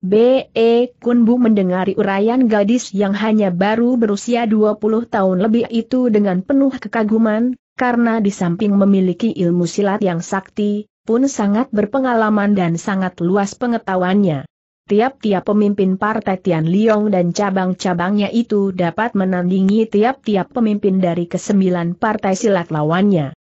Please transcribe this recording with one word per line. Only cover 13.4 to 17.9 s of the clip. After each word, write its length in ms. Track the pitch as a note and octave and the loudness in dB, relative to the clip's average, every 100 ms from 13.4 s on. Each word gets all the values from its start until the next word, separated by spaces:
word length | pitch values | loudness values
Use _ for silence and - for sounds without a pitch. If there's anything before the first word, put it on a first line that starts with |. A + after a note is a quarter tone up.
| G3+ | -2
pengetahuannya. 960 | - B3 A3+ - F#3 F3+ G3+ G3 D3 C3 _ _ _ | -4 -4 -4 -2 -2 0 2 2 -2 -8 _ _ _
Tiap-tiap 640 | _ G3+ B3 - A3 F#3+ - | _ 0 0 -2 -2 -2 0
pemimpin 480 | G#3 G#3 G3+ F#3+ F#3 | 0 2 2 0 0
Partai 480 | G#3 A3 - F#3+ | -2 -4 -4 -4
Tian 240 | - E3 D#3+ | 0 0 0
Liong 400 | F#3 A3 G#3+ G#3+ | 2 2 2 0
dan 240 | G3 F3 | 0 0
cabang-cabangnya 960 | F3 G3+ F#3+ F#3 F3+ G3 | 0 -2 0 -2 -2 -4